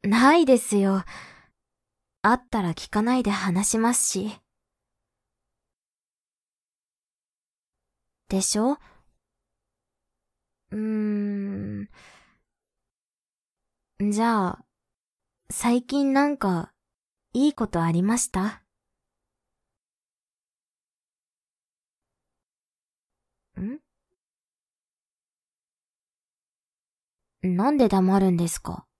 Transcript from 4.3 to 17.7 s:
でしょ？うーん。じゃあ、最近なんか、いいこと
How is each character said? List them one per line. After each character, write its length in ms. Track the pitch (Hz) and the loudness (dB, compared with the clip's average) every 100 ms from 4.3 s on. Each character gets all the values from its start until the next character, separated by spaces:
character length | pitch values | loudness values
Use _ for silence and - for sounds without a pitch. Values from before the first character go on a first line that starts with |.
| - _ _ _ _ _ _ _ _ _ _ _ _ _ _ _ _ _ _ _ _ _ _ _ _ _ _ _ _ _ _ _ _ _ _ _ _ _ _ _ | -10 _ _ _ _ _ _ _ _ _ _ _ _ _ _ _ _ _ _ _ _ _ _ _ _ _ _ _ _ _ _ _ _ _ _ _ _ _ _ _
で 120 | 190 | -2
し 180 | 190 208 | -2 0
ょ？ 200 | 240 294 - _ _ _ _ _ _ _ _ _ _ _ _ _ _ _ _ _ _ | 0 -2 -10 _ _ _ _ _ _ _ _ _ _ _ _ _ _ _ _ _ _
う 40 | 214 | -8
ー 1040 | 214 214 208 208 202 202 196 196 202 202 | -4 -2 -2 -2 -4 -6 -6 -8 -8 -10
ん。 60 | 208 - - - _ _ _ _ _ _ _ _ _ _ _ _ _ _ _ _ _ _ 208 | -12 -18 -20 -20 _ _ _ _ _ _ _ _ _ _ _ _ _ _ _ _ _ _ -2
じ 100 | 208 | 0
ゃ 280 | 233 226 180 | 0 0 -2
あ、 160 | - - _ _ _ _ _ _ _ _ | -6 -18 _ _ _ _ _ _ _ _
最 360 | - 240 240 | -4 0 0
近 280 | 240 277 277 | 0 0 2
な 140 | 269 294 | 2 0
ん 100 | 277 | 0
か、 360 | 202 175 - _ _ _ _ _ _ | -2 -2 -4 _ _ _ _ _ _
い 160 | 240 294 | 0 0
い 40 | |
こ 140 | - | 0
と 160 | 226 | -4